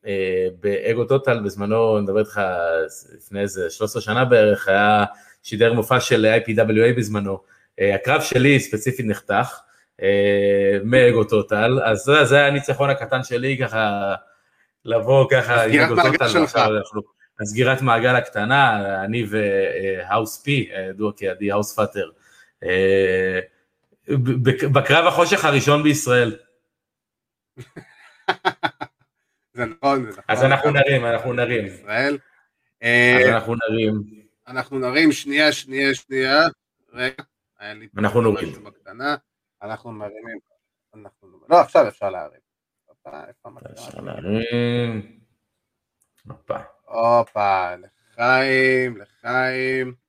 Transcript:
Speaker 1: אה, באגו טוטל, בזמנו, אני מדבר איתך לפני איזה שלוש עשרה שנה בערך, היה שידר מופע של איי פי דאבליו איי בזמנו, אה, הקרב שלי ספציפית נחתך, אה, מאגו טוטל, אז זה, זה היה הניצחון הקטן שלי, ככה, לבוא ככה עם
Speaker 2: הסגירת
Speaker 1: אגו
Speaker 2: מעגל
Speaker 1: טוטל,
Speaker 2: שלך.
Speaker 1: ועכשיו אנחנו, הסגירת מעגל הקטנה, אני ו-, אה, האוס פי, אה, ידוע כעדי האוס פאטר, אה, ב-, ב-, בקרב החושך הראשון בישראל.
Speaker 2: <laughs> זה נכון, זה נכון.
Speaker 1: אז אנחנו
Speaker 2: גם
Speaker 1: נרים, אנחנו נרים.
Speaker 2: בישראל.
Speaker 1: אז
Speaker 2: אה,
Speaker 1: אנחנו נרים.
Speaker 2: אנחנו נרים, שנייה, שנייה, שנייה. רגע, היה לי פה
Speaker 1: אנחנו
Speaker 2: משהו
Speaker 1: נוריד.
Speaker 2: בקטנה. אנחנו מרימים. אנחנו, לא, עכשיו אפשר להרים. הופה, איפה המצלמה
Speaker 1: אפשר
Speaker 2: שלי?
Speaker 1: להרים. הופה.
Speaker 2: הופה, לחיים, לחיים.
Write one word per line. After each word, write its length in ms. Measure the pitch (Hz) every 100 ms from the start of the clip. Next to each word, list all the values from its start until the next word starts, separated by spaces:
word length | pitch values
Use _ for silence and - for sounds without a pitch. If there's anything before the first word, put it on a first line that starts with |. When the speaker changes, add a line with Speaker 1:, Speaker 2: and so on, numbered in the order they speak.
| -
Speaker 1:
אה, 400 | 98 95 92 92 90
באגו 460 | 101 98 107 117 117
טוטל, 340 | 135 139 117
בזמנו, 580 | 101 98 101 110 113 107
אני 60 |
מדבר 160 | 98 101
איתך 220 | 107 104 95 90 85 82 78 - - -
לפני 240 | - 101
איזה 280 | 101 95 87
שלוש 200 | - 107
עשרה 120 | 117
שנה 240 | 107 110 127
בערך, 420 | 120 107 98 -
היה 380 | 95 104 107 101 - - _
שידר 300 | - 110 117
מופע 260 | 117 107 123
של 260 | - 120 107
איי 180 | 113
פי 100 | 113
דאבליו 300 | 110 110 107
איי 100 | 113
בזמנו, 460 | 123 104 107 101 95 _ _ _ -
אה, 160 | 98 98
הקרב 260 | - 151
שלי 380 | - 123 131 139
ספציפית 460 | - 107 127 127 113
נחתך, 540 | 98 - 101 123 - _ _ _ _
אה, 760 | 95 101 101 101 101 98 98 101
מאגו 400 | 104 127 123 113
טוטל, 560 | 107 107 101 104 113 131
אז 160 | 113 104
זה, 260 | - 147 131
זה 100 | 139
היה 120 | 143
הניצחון 420 | 143 139 131 139
הקטן 340 | 135 117 131
שלי, 340 | 127 120 131 131
ככה, 540 | 127 110 107 101 98 95 _ _ _ _ _ _ 110
לבוא 400 | 113 123 135 131
ככה 220 | 131 123
עם 60 | 120
Speaker 2:
הסגירת 260 | 110 - -
Speaker 1:
אגו 100 | -
Speaker 2:
מעגל 160 | -
Speaker 1:
טוטל, 160 | - 117
Speaker 2:
שלך. 140 | 135
Speaker 1:
ועכשיו 360 | 156 117 113 107
אנחנו, 240 | 98 107 - _ _ _
הסגירת 400 | 104 107 127 131
מעגל 340 | 131 113 123 127
הקטנה, 680 | - 107 107 139 131 107 98 95
אני 200 | 98 117 107
ו-, 80 | 107
אה, 680 | 104 98 95 78 95 95 90
האוס 320 | 107 107 -
פי, 260 | - 143 107
אה, 60 | 95
ידוע 300 | 95 95 107 104
כעדי 340 | 98 92 101
האוס 240 | 101 104 -
פאטר, 340 | 101 101 85 _ _ _ _ _
אה, 760 | - 92 95 98 95 92 95 92 92 _ _ _ _ _ -
ב-, 420 | 143 123 131 127
ב-, 160 | 131 151
בקרב 420 | 135 131 147 170
החושך 380 | 175 170 190 160
הראשון 380 | 139 131 147
בישראל. 520 | 151 143 - 123 117 107 _ _ _ _ _ _ _ _ _ _ _ -
Speaker 2:
<laughs> 80 | - - - _ - _ - - 185 - - _ - _ _ _ _ _ _ 120
זה 100 | 117
נכון, 380 | 110 139 139
זה 60 | 117
נכון. 140 | 104 -
Speaker 1:
אז 160 | -
אנחנו 260 | 131 139 151
Speaker 2:
גם 60 | 143
Speaker 1:
נרים, 300 | 139 135 117
אנחנו 280 | 117 120
נרים. 300 | 123 120 120
Speaker 2:
בישראל. 540 | 98 90 101 110 139 143 _ _ _ _ _ _
Speaker 1:
אז 60 | 117
Speaker 2:
אה, 480 | 120 123 123 127 113
Speaker 1:
אנחנו 200 | 113 117
נרים. 480 | 113 110 110 107 104 - _ _ -
Speaker 2:
אנחנו 320 | 131 120 135
נרים, 320 | 127 139 160
שנייה, 400 | 139 139 143 151
שנייה, 420 | 139 135 135 139 127
שנייה. 520 | _ 135 131 143 160 - _ _ _
רגע, 300 | 120 127 131 - _ _ _
היה 140 | 104
לי 140 | 107 110
פה 140 | 101
Speaker 1:
אנחנו 200 | 104 113
Speaker 2:
משהו 100 | 113
Speaker 1:
נוריד. 260 | 101 82 82
Speaker 2:
בקטנה. 580 | - _ - 110 139 147 _ _ _ _
אנחנו 300 | 101 110 117
מרימים. 480 | 107 104 107 113 113 _ _ _ _ _
אנחנו, 340 | 110 101 _ _ _ _
לא, 120 | 170
עכשיו 260 | - 170 143
אפשר 220 | - 101
להרים. 300 | 92 76 _ _ _ _ _ _
הופה, 380 | _ - 76 -
איפה 220 | _ -
המצלמה 240 | 120 -
Speaker 1:
אפשר 180 | - -
Speaker 2:
שלי? 140 | - -
Speaker 1:
להרים. 1120 | - 90 107 117 120 120 120 120 110 101 _ _ _ _ _ _ _ _ _ _ _ -
הופה. 300 | - _ - - _ _
Speaker 2:
הופה, 880 | 113 117 120 113 107 101 95 90 90
לחיים, 1200 | 92 _ _ - 120 131 135 131 131 131 127 107
לחיים. 960 | 101 _ 117 127 127 131 131 131 127 123